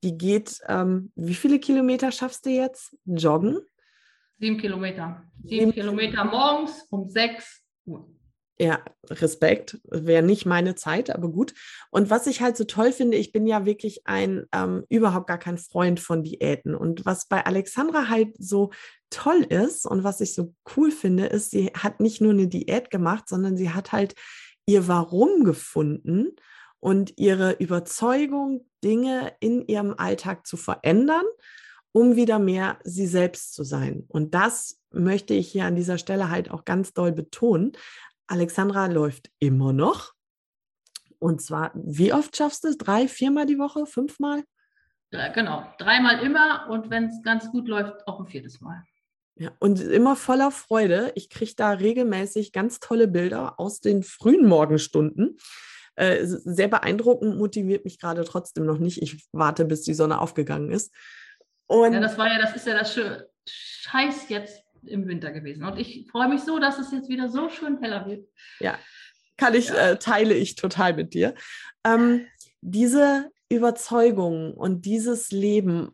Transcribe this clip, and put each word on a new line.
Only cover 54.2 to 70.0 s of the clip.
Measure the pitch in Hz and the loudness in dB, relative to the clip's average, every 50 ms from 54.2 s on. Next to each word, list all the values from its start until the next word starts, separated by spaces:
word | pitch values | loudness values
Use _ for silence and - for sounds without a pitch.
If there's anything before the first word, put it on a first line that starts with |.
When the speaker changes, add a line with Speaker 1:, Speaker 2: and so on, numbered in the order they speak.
| - 220 277 381 294 214 | 4 6 6 8 8 8
Speaker 1:
Morgenstunden. | 175 156 151 151 151 156 - - - 156 151 151 - - 208 320 - - - - - - - - - - - - _ | 8 8 6 6 4 0 0 0 0 0 0 0 0 0 -2 -2 -2 -8 -18 -20 -20 -20 -20 -20 -20 -20 -20 -20 _
Äh, | - - 190 180 - | 0 2 2 2 2
s-, | - 175 185 - - | 0 -2 -4 -6 -6
sehr | - 175 175 196 202 | -4 0 0 2 2
beeindruckend, | 220 202 - - 185 208 226 240 247 247 - 220 202 - | 2 0 0 0 -2 2 4 4 4 4 2 -2 0 0
motiviert | 208 202 202 214 196 185 196 202 - | -2 -2 -2 -2 0 0 0 -2 -2
mich | 190 175 _ | -6 -12 _
gerade | - 175 165 170 170 | -6 -6 -4 -4 -4
trotzdem | 170 - 180 175 - - - 160 | -4 -6 -8 -8 -8 -6 -4 -2
noch | 156 156 151 | 0 0 0
nicht. | 170 175 175 - | 0 -2 -2 -4
Ich | 156 143 - 151 - _ | -6 -8 -8 -12 -18 _
warte, | - 151 160 147 151 156 165 | -4 0 0 0 2 0 0
bis | 156 160 156 156 | 0 0 -4 -4
die | - 156 | -6 0
Sonne | 151 156 156 156 - | 0 0 0 2 -2
aufgegangen | - 160 - - 147 143 147 147 147 151 | -2 -4 -2 -4 -4 -4 -4 -6 -6 -4
ist. | - 208 - - _ _ - - - - - - - _ _ _ _ _ _ _ | -4 -6 -6 -8 _ _ -20 -20 -20 -20 -20 -20 -20 _ _ _ _ _ _ _
Und | 180 226 233 233 233 | 4 6 6 6 4
Speaker 2:
Ja, | 226 | 2
das | 220 220 214 220 | 0 0 0 0
war | 220 226 | 0 0
ja, | 226 226 | 2 0
das | 220 220 - | 0 -2 -2
ist | 247 - 240 | -4 -4 -2
ja | 220 208 | -2 -2
das | 214 214 - | -2 -2 -4
Schö-, | 247 226 196 175 - - _ _ _ _ - | -4 -4 -4 -6 -10 -16 _ _ _ _ -20
Scheiß | - - - - - - - - - 262 277 294 285 - - - | -18 -18 -18 -18 -18 -16 -16 -4 -2 0 0 0 -2 -6 -8 -8
jetzt | 214 208 208 - - - _ _ _ _ - | -8 -8 -8 -10 -18 -20 _ _ _ _ -18
im | - - 196 190 185 | -10 -8 -6 -6 -6
Winter | 175 170 - 151 | -6 -8 -8 -8
gewesen. | 143 156 151 143 143 151 165 | -10 -10 -12 -12 -12 -10 -10
Und | 190 196 - | -10 -8 -8
ich | 233 - - - - - | -10 -10 -10 -18 -20 -10
freue | _ 233 247 254 | _ 0 0 0
mich | 285 277 | 0 -2
so, | 285 320 320 311 | -2 -4 -2 0
dass | 285 277 277 277 | 0 0 -2 -2
es | 262 - | -8 -8
jetzt | 277 262 262 - | -8 -8 -8 -6
wieder | 254 254 262 240 | -6 -6 -6 -4
so | 233 269 320 330 | -4 -4 -6 -6
schön | - - 320 302 285 262 | -8 -8 -6 -6 -6 -4
heller | 254 226 208 196 190 | -4 -6 -6 -6 -8
wird. | 196 208 208 - _ _ _ - - - - | -10 -12 -12 -14 _ _ _ -20 -20 -14 -8
Speaker 1:
Ja, | - - - - - - - - - - _ _ _ _ _ - | -6 -6 -6 -6 -12 -20 -20 -20 -20 -20 _ _ _ _ _ 0
kann | 269 247 226 | 2 4 4
ich, | 240 240 - | 4 2 2
Speaker 2:
Ja. | - - - 185 | 0 2 4 4
Speaker 1:
äh, | 175 | 2
teile | - | 0